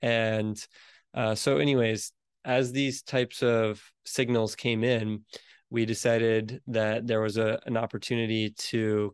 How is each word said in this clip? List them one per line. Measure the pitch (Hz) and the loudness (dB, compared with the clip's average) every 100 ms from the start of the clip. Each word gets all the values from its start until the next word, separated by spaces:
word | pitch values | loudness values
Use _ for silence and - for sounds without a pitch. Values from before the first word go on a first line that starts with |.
And, | 127 113 110 110 107 104 - - - - _ | 0 2 2 0 -2 -4 -10 -20 -20 -20 _
uh, | - 113 | -4 -2
so | 110 - 139 | 0 0 2
anyways, | 147 135 113 110 - - _ _ | 4 4 2 0 -6 -14 _ _
as | 131 127 127 | -2 0 0
these | 127 135 131 | 0 -2 -4
types | - 135 120 - | -4 -2 -2 0
of | 123 117 110 107 - _ | 2 4 2 -2 -10 _
signals | - - 123 120 110 | -6 -2 2 2 0
came | - 120 110 | -2 -2 0
in, | 117 120 107 107 - - - - _ | 2 0 0 -6 -8 -20 -20 -20 _
we | 117 | -2
decided | 113 110 120 117 113 110 110 127 - | 0 0 2 2 2 2 -2 -8 -6
that | 113 107 110 117 | -2 0 -2 0
there | 110 | 0
was | 110 104 | 0 0
a, | 110 113 - | 0 0 -2
an | 113 | -4
opportunity | 113 120 - 120 113 110 107 | -2 -6 -4 -2 0 0 -2
to | 107 - 117 110 107 104 | -4 -4 -2 0 0 -2